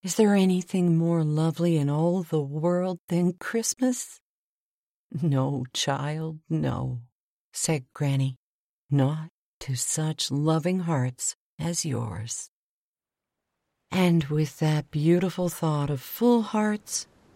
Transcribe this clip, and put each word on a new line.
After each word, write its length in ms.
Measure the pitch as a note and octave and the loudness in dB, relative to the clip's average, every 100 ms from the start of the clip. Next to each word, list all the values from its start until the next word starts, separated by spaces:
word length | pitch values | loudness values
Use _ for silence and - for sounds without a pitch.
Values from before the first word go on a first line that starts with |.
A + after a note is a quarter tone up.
Is 120 | F#3 - | -4 4
there 200 | G#3+ G3+ | 6 6
anything 600 | F#3+ F3+ F3 F#3+ F3 E3 | 4 2 0 0 4 4
more 280 | E3 E3+ | 2 2
lovely 520 | D#3 D3+ D#3+ D#3+ E3+ D#3+ | 0 2 0 0 2 2
in 140 | C#3+ | 2
all 340 | D3 E3 F#3 | 2 2 0
the 180 | E3+ D#3 | 0 -2
world 580 | C#3 D3 E3 F3+ F#3 F3+ _ | -2 -2 0 0 -2 -6 _
than 240 | F3 F3 | 2 2
Christmas?" 880 | F3+ - A3+ A3+ - B3+ B3+ - - _ _ _ _ _ _ _ _ _ | 0 -6 -4 -4 0 -2 -2 -8 -16 _ _ _ _ _ _ _ _ _
"No, 540 | D3+ D#3+ C3+ C3 C#3 B2+ | -4 0 2 0 -2 -6
child, 680 | - - C#3 C#3+ D#3 D#3+ D#3 _ | -4 -4 -2 -4 -6 -8 -10 _
no," 540 | D#3+ D3 B2 C3 B2 A#2+ _ _ _ _ | -4 -2 -4 -4 -8 -12 _ _ _ _
said 400 | - - D#3 B2+ | -6 -2 -2 -4
Granny, 440 | - C#3+ C3+ C3+ C3 _ _ _ _ _ | -4 0 0 0 -4 _ _ _ _ _
"not 420 | C#3+ C3+ D#3 D#3+ _ _ _ | 2 2 0 -8 _ _ _
to 140 | - B2+ | -6 -4
such 560 | - - D#3 D#3 - | -2 -2 -2 -2 -4
loving 500 | C#3 D3+ D#3+ D#3+ F#3 | 0 2 2 2 -2
hearts 540 | E3+ D3+ B2+ B2+ - - _ _ | 0 0 -2 -4 -8 -8 _ _
as 240 | D#3+ E3+ | -4 -4
yours." 680 | D#3+ A#2 A2+ G#2 A2+ - - _ _ _ _ _ _ _ _ _ _ _ _ _ _ | -4 -4 -6 -8 -8 -10 -12 _ _ _ _ _ _ _ _ _ _ _ _ _ _
And 360 | F3+ F3+ E3+ C#3+ | 2 4 4 2
with 340 | D3+ D3+ - | 0 -2 0
that 320 | D#3 D3+ - | 0 0 -2
beautiful 580 | D3+ D#3 F3 F#3 F3 F3+ | 0 4 4 2 -2 -4
thought 400 | - D#3+ D3+ C#3+ | -2 -2 0 -2
of 120 | C#3 | -4
full 400 | - - A#3+ A#3+ | -6 0 4 4
hearts 640 | G#3+ G#3+ G#3+ G#3 - - - _ _ | 2 -2 -2 -4 -6 -10 -10 _ _